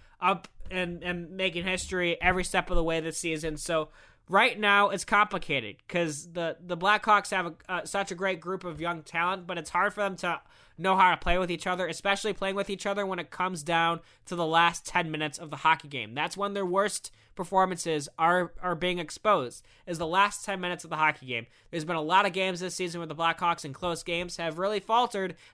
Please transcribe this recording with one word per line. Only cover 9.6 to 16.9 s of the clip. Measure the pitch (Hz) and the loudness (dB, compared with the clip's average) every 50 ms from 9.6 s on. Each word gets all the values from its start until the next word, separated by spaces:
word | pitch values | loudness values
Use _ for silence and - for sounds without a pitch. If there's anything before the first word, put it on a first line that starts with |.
| 208 - | -6 -2
hard | - 180 190 208 | 0 2 2 2
for | - 214 | 0 0
them | 202 196 185 | -2 -4 -4
to | - - 175 165 - - _ _ - - _ _ | -4 -4 -4 -4 -4 -8 _ _ -20 -20 _ _
know | - 170 190 190 | -2 0 2 6
how | 190 185 180 | 6 6 6
to | 165 | 6
play | - - 180 175 185 | 4 2 2 2 2
with | 185 175 | 2 0
each | 175 160 - | -2 -4 -4
other, | 185 180 175 185 | -4 -2 -2 -2
especially | 160 165 - - 196 196 196 - 214 | -4 -4 -2 0 0 0 0 0 -4
playing | 190 - 196 196 196 | -4 -2 -4 -4 -2
with | 202 196 - | -2 -4 -4
each | 196 175 - | -6 -6 -4
other | 202 196 202 202 | -4 -2 -2 -2
when | 190 185 | -4 -4
it | 175 160 - | -6 -8 -8
comes | - - 185 190 185 156 147 | -6 -4 -4 -2 -4 -4 -2
down | 170 170 165 165 165 170 165 - - _ _ _ | 0 2 2 4 2 0 -2 -6 -14 _ _ _
to | - 180 | -8 -4
the | 175 165 | -2 0
last | 160 160 165 170 170 170 - - | 2 6 6 6 6 4 0 -4
ten | - - 180 170 160 | -4 -2 -2 -2 -2
minutes | 156 151 156 151 - - | -2 -4 -4 -4 -6 -8
of | 170 151 | -12 -10
the | 151 | -4
hockey | - - 160 160 - - | 2 4 4 4 4 0
game. | 143 143 127 110 104 120 | -6 -10 -8 -8 -8 -6
That's | 139 160 175 - | -6 -6 -4 -4
when | 190 202 202 202 | -4 -4 -4 -2
their | 202 190 | -2 -2
worst | 175 180 196 208 196 | 0 0 2 0 0